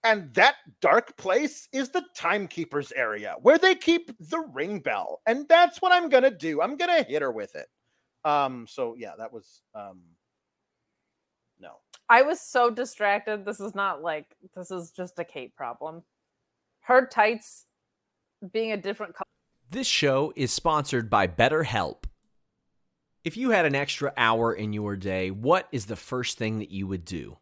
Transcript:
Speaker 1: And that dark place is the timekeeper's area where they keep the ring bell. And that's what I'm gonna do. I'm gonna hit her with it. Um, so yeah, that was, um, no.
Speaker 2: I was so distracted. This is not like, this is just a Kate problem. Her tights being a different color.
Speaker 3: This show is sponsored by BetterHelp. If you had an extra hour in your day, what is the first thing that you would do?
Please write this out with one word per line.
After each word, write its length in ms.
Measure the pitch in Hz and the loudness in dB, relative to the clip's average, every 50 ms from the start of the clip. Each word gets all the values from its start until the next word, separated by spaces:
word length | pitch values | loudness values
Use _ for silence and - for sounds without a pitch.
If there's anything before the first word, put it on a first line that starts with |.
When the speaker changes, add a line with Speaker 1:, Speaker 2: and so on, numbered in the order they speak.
| - | 4
Speaker 1:
And 300 | 226 220 208 170 135 117 | 2 2 2 -2 -2 4
that 220 | 180 208 269 269 - _ - _ _ | 6 6 6 4 0 _ -20 _ _
dark 340 | - - 180 233 - - - | 4 4 4 4 4 0 -20
place 540 | - - 190 185 254 302 285 - - - _ | -8 -2 0 2 2 2 0 -6 -8 -16 _
is 180 | - 269 269 262 | -4 -4 -4 -2
the 140 | - 359 - _ _ | -4 -4 -6 _ _
timekeeper's 760 | - - 170 190 208 196 165 - 170 160 - 131 143 139 - | -4 -2 0 0 0 -2 -6 -8 -10 -8 -4 -4 -6 -6 -4
area 440 | - 135 123 110 107 107 104 101 82 - | -4 -4 -2 -2 -4 -6 -8 -10 -10 4
where 160 | 127 233 311 | 6 6 6
they 180 | 330 349 381 370 | 8 6 4 4
keep 360 | 359 - 330 339 339 339 - 247 _ | 2 2 0 0 0 0 -8 -20 _
the 200 | 165 151 320 330 320 254 127 | -10 -6 -6 -6 -6 -8 -6
ring 260 | 135 151 190 208 180 | -6 -6 -4 -6 -6
bell. 420 | 135 131 110 98 - - - - _ | -4 -4 -4 -4 -4 -6 -10 -4 _
And 220 | 220 233 277 294 | -2 -2 -2 4
that's 340 | _ 330 339 349 349 349 - | _ 8 8 8 4 2 -2
what 120 | 381 370 359 | 2 4 4
I'm 160 | 359 349 311 | 4 4 4
gonna 220 | 277 254 247 269 | 4 6 4 4
do. 300 | 214 160 156 165 151 143 | 0 0 -6 -4 -2 -2
I'm 140 | 165 226 285 | -2 -2 -2
gonna 280 | 277 349 349 349 320 262 | -4 0 2 2 2 2
hit 180 | - 135 151 | 0 -4 -2
her 100 | 143 131 | -2 -2
with 240 | 113 110 101 - - | -4 -6 -10 -10 -12
it. 120 | 76 - _ _ _ _ _ _ _ _ _ _ _ - | -16 -16 _ _ _ _ _ _ _ _ _ _ _ -2
Um, 400 | 151 147 147 139 131 127 120 113 | 0 2 2 0 0 -4 -10 -16
so 280 | - - - 127 117 117 | -14 -6 -6 -6 -6 -6
yeah, 160 | 123 113 98 80 | -10 -14 -14 -12
that 140 | 101 113 107 | -12 -14 -12
was, 300 | - 110 95 _ _ _ _ _ _ | -12 -16 -20 _ _ _ _ _ _
um, 280 | 110 101 98 95 90 87 85 85 _ _ _ _ _ _ _ _ _ _ _ _ _ _ _ _ _ _ _ _ _ _ _ _ _ _ _ _ _ | -16 -16 -16 -18 -20 _ _ _ _ _ _ _ _ _ _ _ _ _ _ _ _ _ _ _ _ _ _ _ _ _ _ _ _ _ _ _ _
no. 160 | - 82 - _ _ _ - - _ - | -20 -20 -20 _ _ _ -20 -16 _ 6
Speaker 2:
I 140 | 233 247 269 | 6 6 6
was 180 | 294 339 285 | 4 0 -4
so 280 | - - - 254 240 240 | -6 -2 2 2 2 2
distracted. 760 | 220 233 254 240 - - 208 202 202 208 208 220 214 208 190 | 0 -2 -8 -8 -6 -2 0 0 0 -2 -2 -6 -8 -6 -6
This 140 | 202 202 196 | -10 -8 -8
is 160 | 196 220 190 | -10 -8 -4
not 260 | 196 202 196 170 139 | -4 -4 -4 -4 -4
like, 340 | 156 170 156 151 151 _ _ _ _ 185 _ | -6 -6 -6 -6 -10 _ _ _ _ -20 _
this 160 | 185 180 - | -16 -14 -10
is 200 | 190 180 170 165 | -10 -10 -10 -12
just 280 | _ - 180 175 _ - | _ -14 -14 -12 _ -12
a 40 | 165 | -12
Kate 320 | _ _ 139 127 - _ | _ _ -16 -16 -16 _
problem. 480 | _ 139 120 123 _ 147 156 160 170 165 _ _ _ _ _ _ _ _ _ _ _ _ _ _ _ | _ -12 -12 -12 _ -12 -14 -14 -16 _ _ _ _ _ _ _ _ _ _ _ _ _ _ _ _
Her 240 | _ - 254 262 254 | _ 6 6 6 6
tights 600 | 262 - 233 208 220 233 226 - - - - - _ _ _ _ _ _ _ _ _ _ _ _ _ _ _ 202 185 | 4 2 2 2 2 2 -2 -6 -8 -8 -10 -12 _ _ _ _ _ _ _ _ _ _ _ _ _ _ _ -20 -8
being 200 | - 220 226 226 | -6 -6 -4 -4
a 60 | 214 | -6
different 360 | 208 - 196 190 - 220 170 170 | -6 -6 -8 -8 -8 -10 -12 -10
color. 100 | - 190 _ _ _ _ _ _ _ _ _ | -14 -14 _ _ _ _ _ _ _ _ _
Speaker 3:
This 160 | 156 254 - | -8 -6 -2
show 480 | - - - 151 139 131 135 139 151 - | -2 0 2 2 2 2 2 0 -2 -2
is 160 | - 135 117 | -4 -4 -2
sponsored 580 | - - - 170 156 151 139 - - 123 113 107 | -2 -2 0 0 0 0 0 0 -2 -2 0 2
by 180 | 117 104 98 | 2 2 2
BetterHelp. 800 | 90 85 - 117 135 151 156 160 120 113 107 87 69 - _ - - _ _ _ _ _ _ _ _ _ _ _ _ _ _ _ _ _ _ _ _ _ _ _ | 2 2 2 2 4 4 0 -2 0 -2 -2 -2 -2 -6 _ -12 -14 _ _ _ _ _ _ _ _ _ _ _ _ _ _ _ _ _ _ _ _ _ _ _
If 140 | 170 - | -10 -8
you 140 | 220 262 254 | -4 0 2
had 140 | 226 190 165 | 2 4 4
an 100 | 147 139 | 2 2
extra 360 | 139 139 - - - 143 135 - | 0 -2 -4 -4 -4 -4 -4 0
hour 360 | 131 120 113 113 113 117 113 92 | 2 4 4 4 4 2 0 0
in 200 | 92 107 107 104 | -2 -6 -6 -6
your 220 | 104 104 104 101 | -4 -4 -4 -6
day, 340 | 95 95 101 95 92 92 95 | -6 -4 -4 -2 -2 -2 -4
what 380 | 95 104 113 135 175 185 180 - | -6 -4 0 0 0 0 0 -4
is 140 | - 123 98 | -8 -8 -8
the 100 | 104 107 | -8 -12
first 400 | 98 - - 131 127 123 - - | -12 -10 -8 -6 -6 -6 -6 -6
thing 220 | - 117 110 110 107 | -6 -6 -4 -4 -6
that 120 | 104 - | -8 -8
you 160 | 95 95 98 | -8 -8 -6
would 180 | 95 98 90 82 | -6 -6 -8 -8
do? 320 | - 90 80 60 52 - _ | -8 -10 -10 -10 -12 -16 _